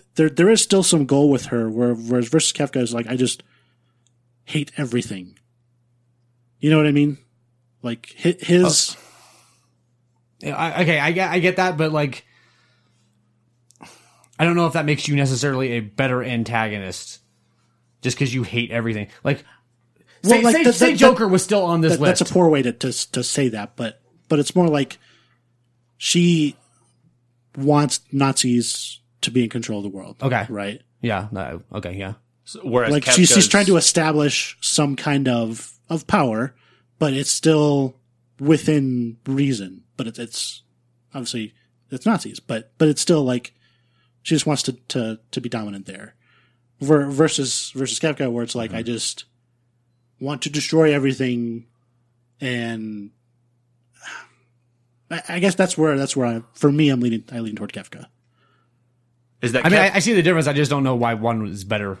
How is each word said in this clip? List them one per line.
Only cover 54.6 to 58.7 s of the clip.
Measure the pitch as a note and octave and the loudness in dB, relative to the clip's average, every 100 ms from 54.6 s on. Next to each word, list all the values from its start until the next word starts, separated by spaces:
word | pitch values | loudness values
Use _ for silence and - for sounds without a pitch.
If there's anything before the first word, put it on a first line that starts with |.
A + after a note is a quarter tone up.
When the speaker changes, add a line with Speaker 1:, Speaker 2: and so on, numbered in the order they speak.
| _ _ _ _ _ | _ _ _ _ _
Speaker 1:
I, | E3 - | -12 -8
I | F3 | -2
guess | F#3+ | 0
that's | F3+ F#3 - | 2 0 2
where, | D#3 C#3 | 2 2
that's | C3+ | -2
where | C3+ A#2+ | -2 -2
I, | A2+ - | -2 -8
for | - D3 | 0 2
me, | D3 D3+ | 4 2
I'm | B2+ | 2
leaning, | A#2+ A2+ - | 0 -2 -6
I | B2 | -10
lean | A2 G#2+ | -10 -10
toward | G2+ | -12
Kefka. | G#2 - - - _ _ _ _ _ _ | -12 -16 -20 -20 _ _ _ _ _ _